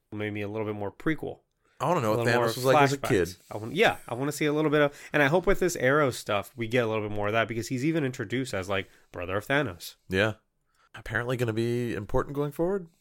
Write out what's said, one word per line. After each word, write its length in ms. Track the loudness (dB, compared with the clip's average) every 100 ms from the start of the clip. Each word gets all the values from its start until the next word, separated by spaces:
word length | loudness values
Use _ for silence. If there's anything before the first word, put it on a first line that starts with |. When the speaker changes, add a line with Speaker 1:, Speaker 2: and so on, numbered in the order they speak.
| _
Speaker 1:
maybe 300 | -8 -6 -4
a 60 | -6
little 180 | -4 -4
bit 80 | -4
more 160 | -8
prequel. 480 | -4 -4 -2 -6 -12 _ _ _ _
Speaker 2:
I 80 | 0
wanna 140 | 0
know 120 | 2
Speaker 1:
A 40 | 2
Speaker 2:
what 80 | 2
Speaker 1:
little 80 | 2
Speaker 2:
Thanos 20 |
Speaker 1:
more 20 | 2
Speaker 2:
was 200 | 0 4
like 160 | 6
as 100 | 6
a 40 | 4
Speaker 1:
flashbacks. 100 | 2
Speaker 2:
kid. 260 | 2 2 -2 _
Speaker 1:
I 40 | -10
w-, 180 | -6
yeah, 240 | 0 2 0 -6
I 60 |
wanna 180 | -6 -4
see 140 | -2 0
a 80 |
little 180 | 0 2
bit 100 | 4
of, 120 | 2 0 -4
and 100 | 2
I 40 | 4
hope 180 | 4 4
with 140 | 2
this 160 | 2 2
Arrow 340 | 2 4 2
stuff, 420 | 0 -2 -2 -2 -8
we 120 | -2
get 180 | 0 2
a 20 |
little 200 | 0 -2
bit 60 | -2
more 120 | 0
of 60 |
that 140 | 2 0
because 180 | -2 -4
he's 160 | -2
even 220 | -2 0 -2
introduced 480 | -4 -4 -4 -4
as, 160 | -4 -2
like, 180 | -2 -4 _ _
brother 240 | -10 -4 -4
of 100 | 0
Thanos. 480 | 0 0 -6 -14 -18 _
Speaker 2:
Yeah. 260 | 2 2 0 _ _ _ _ _ -16
Apparently 400 | -6 -4 -2 -2
gonna 140 | 0
be 400 | 0 0 -2 -2
important 420 | -4 -2 -2 -2 -4
going 160 | -4
forward, 360 | -2 -2 -2 -6 _